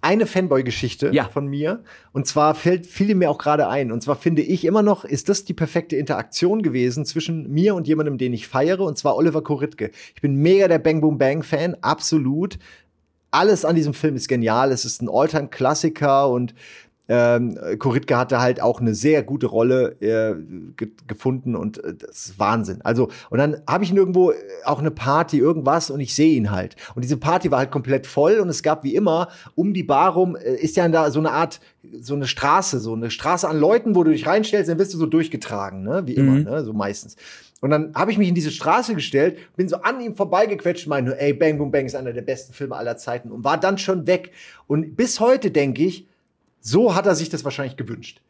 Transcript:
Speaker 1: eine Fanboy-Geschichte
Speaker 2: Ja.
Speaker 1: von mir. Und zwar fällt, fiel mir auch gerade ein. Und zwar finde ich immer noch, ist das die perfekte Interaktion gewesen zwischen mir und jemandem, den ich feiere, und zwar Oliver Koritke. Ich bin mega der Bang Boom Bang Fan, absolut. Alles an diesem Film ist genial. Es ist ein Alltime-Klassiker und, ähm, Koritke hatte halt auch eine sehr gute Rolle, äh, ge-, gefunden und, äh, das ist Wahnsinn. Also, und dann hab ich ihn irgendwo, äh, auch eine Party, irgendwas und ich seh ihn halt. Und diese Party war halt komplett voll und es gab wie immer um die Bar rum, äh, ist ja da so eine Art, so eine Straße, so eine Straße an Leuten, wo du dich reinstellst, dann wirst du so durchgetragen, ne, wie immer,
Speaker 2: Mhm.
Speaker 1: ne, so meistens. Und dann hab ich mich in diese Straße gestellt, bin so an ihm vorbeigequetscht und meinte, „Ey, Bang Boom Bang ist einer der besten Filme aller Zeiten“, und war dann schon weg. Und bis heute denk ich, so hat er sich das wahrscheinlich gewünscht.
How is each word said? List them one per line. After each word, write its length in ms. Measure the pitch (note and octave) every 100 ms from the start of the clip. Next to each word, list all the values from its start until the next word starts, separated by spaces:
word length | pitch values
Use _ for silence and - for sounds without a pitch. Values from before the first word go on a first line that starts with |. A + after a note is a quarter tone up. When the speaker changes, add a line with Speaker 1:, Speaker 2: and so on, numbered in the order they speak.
Speaker 1:
eine 240 | D3 G#3 G3+
Fanboy-Geschichte 840 | F#3 F#3 C3+ B2+ G#2+ B2 - C#3+
Speaker 2:
Ja. 200 | C#3+ B2+
Speaker 1:
von 160 | - C#3+
mir. 360 | C#3+ D#3 A3+ - - _
Und 140 | C3+ C#3
zwar 280 | D3 D3+
fällt, 320 | D#3 E3+ F3+ F3
fiel 280 | - G3+
mir 160 | G3 E3+
auch 80 | D3
gerade 300 | D3 D3+ A#2
ein. 220 | C3 B2+
Und 100 | A2+
zwar 140 | C3+ C#3
finde 260 | F3 D#3+
ich 240 | - F#3 E3
immer 160 | G#3
noch, 240 | G#3 G3+ -
ist 240 | C#3 -
das 160 | G3 -
die 80 |
perfekte 420 | F3+ D#3+ E3+ E3 C#3
Interaktion 640 | D3 G#2 A2+ - F3 A3
gewesen 460 | F3+ B2+ B2 B2 D3+
zwischen 440 | E3 D#3+ E3 C#3
mir 240 | D3 G3
und 140 | F#3+ C#3
jemandem, 300 | D#3 D3+ C3
den 160 | B2+
ich 120 | A#2+ -
feiere, 340 | C3 D3+ F#3
und 180 | F#3+ C#3
zwar 180 | D3 A#2+
Oliver 260 | D#3+ D#3
Koritke. 480 | D3+ C#3+ C#3+ - G#2+ - -
Ich 60 | -
bin 140 | C#3+ C#3
mega 320 | D#3 G3 F#3+
der 100 | E3
Bang 220 | D#3 D#3
Boom 160 | D#3 D3+
Bang 260 | C3+ D3
Fan, 360 | - D3 C#3 -
absolut. 800 | A2+ D#3 - D#3 C3 D3 F#3+ - - - _ _ _ _ _
Alles 340 | C#3 F#3+ F#3+
an 100 | D#3
diesem 200 | E3+ D3
Film 220 | C3+ D#3 C3
ist 120 | -
genial. 420 | B2+ A2+ A2+ C3+
Es 140 | B2
ist 160 | A#2+ -
ein 80 | A#2+
Alltime-Klassiker 1200 | A2 D#3 D#3 C#3+ - C3 D3+ E3 D#3 C#3+ C#3 C#3
und, 260 | B2 B2 - - - _ _ -
ähm, 520 | A#2+ A#2+ A#2+ A#2+ - D#2 G#2+
Koritke 360 | C3 A#2+ - B2
hatte 240 | B2 B2+
halt 220 | B2+ B2+
auch 180 | A2+ A#2
eine 140 | A#2+
sehr 280 | G#2 C#3+ D3+
gute 220 | B2+ C#3
Rolle, 520 | B2 G#2+ A#2+ C3 B2 -
äh, 340 | G#2 A2+ A2 E2+ D#2+ F2+ F2
ge-, 160 | - A2 - -
gefunden 480 | G#2 C3 C3 C3
und, 220 | A2 G#2 -
äh, 100 | -
das 340 | E2+ - - -
ist 100 | F#2+
Wahnsinn. 420 | G2+ A2+ F#2+ F#2
Also, 300 | - A#2 B2+ - -
und 80 | A#2+
dann 220 | D3 D3 -
hab 160 | D#3+
ich 80 | G3
ihn 80 | G3
irgendwo, 320 | F#3 F3+ F#3
äh, 60 | - G2+ F#2
auch 140 | - C#3
eine 120 | D#3
Party, 460 | D3+ A#2 D3 E3 D3
irgendwas 520 | D3 D#3+ C3+ E3 D#3+
und 100 | C#3+
ich 140 | C3
seh 200 | - D#3
ihn 160 | C#3+ G#2
halt. 260 | G2 F#2 - -
Und 100 | -
diese 140 | B2 C#3
Party 320 | C#3+ F3+ F3+
war 80 | C3+
halt 120 | C3+
komplett 360 | C#3+ B2+ C3+ C3+
voll 340 | - D3+ A3
und 80 | F3+
es 140 | D3
gab 220 | D#3 D#3
wie 100 | C#3
immer 340 | C3 G#3 D#3+ E3+ - -
um 200 | - F#3
die 80 | F#3
Bar 320 | - C#3 F3+
rum, 200 | F3 F3+
äh, 200 | E3+ A2
ist 220 | B2+ D#3 -
ja 120 | E3+
da 220 | D#3+ D3+
so 80 | C3+
eine 140 | D#3
Art, 280 | C3 E3 - _ _ - A#2
so 140 | A#2+
eine 120 | C#3+ C3
Straße, 540 | - C#3 E3+ F#3 C3
so 140 | A2
eine 160 | A2+ A#2
Straße 360 | - D3 F3 E3
an 140 | D#3
Leuten, 340 | D#3 A3+ A3+
wo 80 | F3+
du 80 | D#3+
dich 160 | D#3 D3+
reinstellst, 440 | G3 G#3+ G#3 E3
dann 80 | E3
wirst 160 | G3
du 20 | F3
so 80 |
durchgetragen, 800 | D#3+ D#3+ D#3 - - G#2+ G2 F#2+
ne, 220 | G2 E3+ D#3
wie 80 |
immer, 220 | - C3+ C3+
Speaker 2:
Mhm. 60 |
Speaker 1:
ne, 200 | D3 C#3+
so 80 | A#2+
meistens. 440 | G#2+ G2 G#2 G2+ - - - - _
Und 80 | C3+
dann 240 | D3+ D#3
hab 140 | B2+ G3
ich 80 | G#3
mich 120 | F#3+
in 60 |
diese 160 | F3 D3+
Straße 440 | - C#3+ G#3 A#3
gestellt, 420 | G3 - C3+ D#3+ - - -
bin 120 | F#3
so 80 | E3
an 240 | G#3+ C4
ihm 160 | A#3 -
vorbeigequetscht 720 | F#3+ F#3 A3 G3+ F3 E3+ D3+
und 40 |
meinte, 300 | C#3+ B2 C3+
„Ey, 140 | C#3+
Bang 240 | C#3 D#3+ D3+
Boom 120 | C#3+
Bang 140 | C#3
ist 120 | C3 C3+
einer 180 | B2+
der 80 | A#2
besten 320 | G#2+ B2+ -
Filme 220 | - - C#2+
aller 200 | A#2 A#2
Zeiten“, 340 | - A#2+ A#2
und 140 | A2
war 160 | B2 D#3+
dann 160 | F#3+ G3
schon 300 | - F#3 D#3+
weg. 240 | F3+ - - - - _
Und 300 | D3 D#3 C#3
bis 240 | A#3 -
heute 300 | A3+ C4 F#3+
denk 280 | D3 C#3 B2
ich, 300 | F3 E3+ - _ _ _ _ _ G#2+
so 280 | D3 A#3
hat 100 | F3+ G3
er 80 |
sich 140 | D#3+ E3
das 160 | D#3
wahrscheinlich 320 | C#3 C3 C3+ -
gewünscht. 460 | A#2 A2+ - -